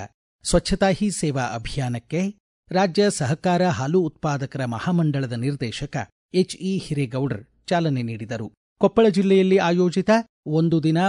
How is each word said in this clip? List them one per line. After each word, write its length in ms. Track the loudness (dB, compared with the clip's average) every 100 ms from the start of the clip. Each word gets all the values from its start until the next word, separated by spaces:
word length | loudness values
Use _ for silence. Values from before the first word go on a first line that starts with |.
| -8 _ _ _ 0
ಸ್ವಚ್ಛತಾ 440 | 2 2 2 2
ಹಿ 220 | 2 0
ಸೇವಾ 300 | -2 -2 -2
ಅಭಿಯಾನಕ್ಕೆ 800 | -4 -6 -6 -6 -4 -6 -6 -4 -4 -6 _ _ -6
ರಾಜ್ಯ 380 | 0 0 2 2
ಸಹಕಾರ 520 | 2 -2 -2 0 2 2
ಹಾಲು 320 | 0 0 0
ಉತ್ಪಾದಕರ 640 | 0 -2 -4 -4 -6 -6 -6
ಮಹಾಮಂಡಳದ 640 | -4 -2 0 2 0 -4
ನಿರ್ದೇಶಕ 640 | -4 -4 -4 -6 -8 -8 -8 -10 _ _
ಎಚ್ 220 | -2 -2 -2
ಇ 220 | -6 -4
ಹಿರೇಗೌಡರ್ 680 | -4 -4 -4 -4 -4 -6 -12 _ -4
ಚಾಲನೆ 340 | -2 0 -2
ನೀಡಿದರು. 460 | -4 -8 -8 -8 -10 -14 _ -2
ಕೊಪ್ಪಳ 260 | 0 4 4
ಜಿಲ್ಲೆಯಲ್ಲಿ 480 | 4 4 4 4 4
ಆಯೋಜಿತ 520 | 4 2 2 0 2 2 0 _ -2
ಒಂದು 360 | 2 2 2
ದಿನ 140 | 2 2